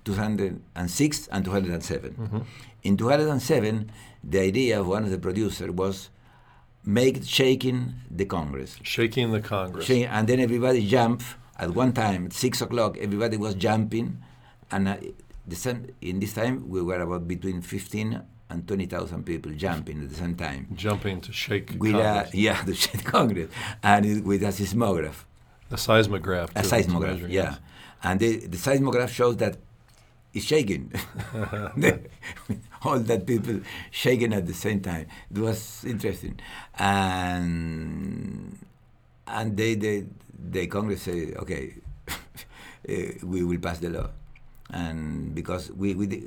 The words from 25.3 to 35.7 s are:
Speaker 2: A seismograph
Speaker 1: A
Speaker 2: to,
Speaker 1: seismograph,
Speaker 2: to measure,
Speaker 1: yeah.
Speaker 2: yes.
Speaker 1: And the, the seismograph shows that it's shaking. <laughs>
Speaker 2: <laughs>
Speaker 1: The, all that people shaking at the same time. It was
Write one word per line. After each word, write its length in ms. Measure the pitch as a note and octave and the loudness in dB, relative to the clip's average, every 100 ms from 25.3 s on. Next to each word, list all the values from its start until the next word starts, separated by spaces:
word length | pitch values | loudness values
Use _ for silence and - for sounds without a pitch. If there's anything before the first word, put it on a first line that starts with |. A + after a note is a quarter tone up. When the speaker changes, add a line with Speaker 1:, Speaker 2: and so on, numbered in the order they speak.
| - - - - | -20 -20 -20 -8
Speaker 2:
A 80 | - | -4
seismograph 760 | - A2 G2+ F#2+ F2 F2+ E2+ | 4 6 6 2 0 0 0
Speaker 1:
A 80 | G#2 | 0
Speaker 2:
to, 60 | G2+ | 4
Speaker 1:
seismograph, 480 | A2+ F2+ F2 F#2 F2+ | 4 4 2 0 -2
Speaker 2:
to 60 | |
measure, 100 | F2 | 0
Speaker 1:
yeah. 80 | F#2 | 0
Speaker 2:
yes. 160 | D2+ - - - - - | 0 -4 -12 -20 -20 -4
Speaker 1:
And 160 | F2+ F#2+ | 0 4
the, 260 | A#2 A2 E2+ | 4 2 -4
the 100 | F2 | -4
seismograph 540 | C3+ C#3 C3+ B2 B2 | 2 4 4 2 2
shows 260 | - A#2+ A2 | 4 4 4
that 180 | G#2+ - - - - - - - _ | 0 -2 -14 -20 -20 -20 -20 -20 _
it's 120 | G2+ | -4
shaking. 480 | - D3+ G#2 D#2 A#1+ - - | 4 4 4 0 -4 -8 -8
<laughs> 140 | - - | -8 -6
Speaker 2:
<laughs> 0 | A2 G2+ G#2 G2+ C3+ | -4 -4 -4 -4 2
Speaker 1:
The, 260 | F3+ - - - - - - - - - | 4 4 -2 -16 -14 -12 -8 -8 -8 -4
all 160 | - C3+ | 0 2
that 260 | A2+ G#2+ F2+ | 2 0 2
people 340 | A#2 A#2 G2 - - - | 0 0 -4 -4 -14 -12
shaking 420 | - C3 B2 A#2 | -2 2 4 4
at 140 | G#2 F2+ | 2 -2
the 80 | |
same 260 | F#2 G#2+ G2 | -2 0 0
time. 260 | F#2+ E2 D#2 - - | -2 -6 -8 -14 -8
It 40 | G2+ | -2
was 460 | A2+ G#2+ - | 0 -2 -6